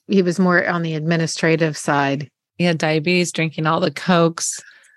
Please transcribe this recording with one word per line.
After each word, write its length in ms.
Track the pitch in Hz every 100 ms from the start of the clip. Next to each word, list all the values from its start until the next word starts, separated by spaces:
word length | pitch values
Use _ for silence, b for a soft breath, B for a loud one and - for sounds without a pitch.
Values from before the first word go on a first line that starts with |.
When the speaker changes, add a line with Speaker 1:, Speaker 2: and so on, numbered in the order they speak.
| -
Speaker 1:
He 140 | 196
was 180 | 180 170
more 280 | 180 175 -
on 140 | 175
the 140 | 165 156
administrative 840 | 156 165 160 - 165 156 160 147
side. 520 | - 143 139 139 143 _ _ -
Speaker 2:
He 60 | 175
had 120 | 165
diabetes, 540 | 160 156 156 180 175
drinking 360 | - 160 143 156
all 120 | 165
the 120 | 175
Cokes. 680 | 139 - 175 165 165 - - b b b